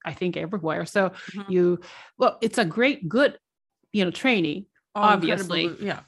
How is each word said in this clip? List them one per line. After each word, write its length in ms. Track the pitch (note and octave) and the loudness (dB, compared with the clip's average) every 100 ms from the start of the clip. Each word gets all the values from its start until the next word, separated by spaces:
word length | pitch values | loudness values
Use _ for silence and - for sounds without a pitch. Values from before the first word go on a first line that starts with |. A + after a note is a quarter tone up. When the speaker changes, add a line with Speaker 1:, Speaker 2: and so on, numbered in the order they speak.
| - | -12
Speaker 1:
I 80 | |
think 240 | C#3+ F3+ D#3 | -4 -4 -4
everywhere. 480 | D#3+ G3+ D#3 E3 E3+ | -6 -4 -4 -4 -2
So 240 | G3+ F#3+ | 0 0
Speaker 2:
Mm-hmm. 420 | F#3 - G3 G3 | -2 -14 -14 0
Speaker 1:
you, 280 | F#3 F3 F3 - - - - | 4 4 2 -6 -20 -20 0
well, 200 | B3 - | 0 2
it's 160 | A3+ B3+ | -2 0
a 60 | F3+ | 0
great, 440 | G#3+ B3+ C#4 E3 | 2 0 0 -2
good, 280 | G#3+ C#4+ - _ _ _ _ _ | 2 2 0 _ _ _ _ _
you 140 | G#3+ F3+ | 0 0
know, 60 | |
training, 540 | - C4 A3 D#3+ E3+ - _ _ G#3 | 0 0 2 0 -4 -10 _ _ 0
Speaker 2:
Oh, 60 | |
Speaker 1:
obviously. 600 | G#3+ G3+ - F3+ F3+ E3 | 2 4 2 -2 -2 -2
Speaker 2:
incredible. 220 | E3+ D#3 G3+ | -2 -4 -6
Yeah. 120 | - | -8